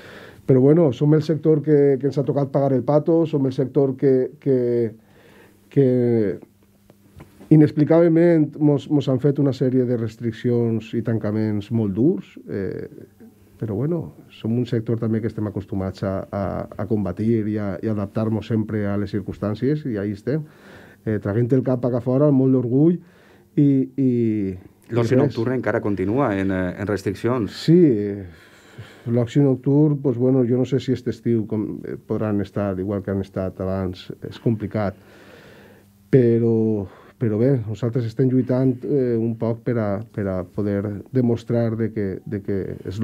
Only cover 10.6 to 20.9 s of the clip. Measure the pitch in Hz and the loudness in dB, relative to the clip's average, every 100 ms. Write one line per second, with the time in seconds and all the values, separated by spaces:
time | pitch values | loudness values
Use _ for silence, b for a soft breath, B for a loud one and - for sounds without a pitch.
10.6 | 117 113 110 117 117 110 104 110 110 104 | 0 -2 -4 -6 -2 -2 -2 -2 -2 -4
11.6 | 95 117 107 95 143 196 - - - 104 | -4 -2 -2 0 0 0 -8 -20 -10 -8
12.6 | 92 92 - - - _ - _ _ - | -6 -8 -12 -18 -20 _ -20 _ _ -10
13.6 | 113 101 147 170 76 - - - 110 120 | -6 -4 -4 -4 -8 -16 -20 -10 -4 -4
14.6 | 120 113 113 113 117 110 110 107 104 101 | -2 -4 -2 -2 -2 -2 -4 -6 -6 -6
15.6 | 98 98 95 - 101 95 - 101 90 90 | -8 -6 -6 -6 -6 -6 -6 -6 -6 -6
16.6 | - - 101 107 92 92 110 117 107 107 | -10 -10 -4 -2 -2 -4 -2 0 -2 -4
17.6 | 101 87 110 104 98 107 110 110 - 113 | -6 -6 -4 -4 -4 -4 -2 -4 -2 -4
18.6 | 107 107 101 101 101 107 95 90 101 107 | -2 -4 -4 -4 -4 -6 -8 -6 -6 -2
19.6 | 127 151 151 104 101 101 120 151 151 B | -2 -2 -4 -4 -4 -6 -6 -6 -6 B
20.6 | B B B | B B B